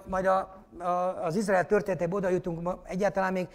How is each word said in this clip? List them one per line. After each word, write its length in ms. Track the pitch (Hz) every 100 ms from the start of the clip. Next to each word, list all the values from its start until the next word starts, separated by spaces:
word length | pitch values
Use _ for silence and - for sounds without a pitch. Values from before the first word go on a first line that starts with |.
| -
majd 200 | 185 190
a, 400 | 190 - - - -
a, 460 | 175 180 180 185
az 120 | 170 165
Izrael 300 | 214 185 165
történetében 520 | 208 196 180 170 202
oda 120 | 185
jutunk, 320 | 180 180 165
ma 200 | 170 185 -
egyáltalán 480 | 185 196 190 190
még 140 | 185 180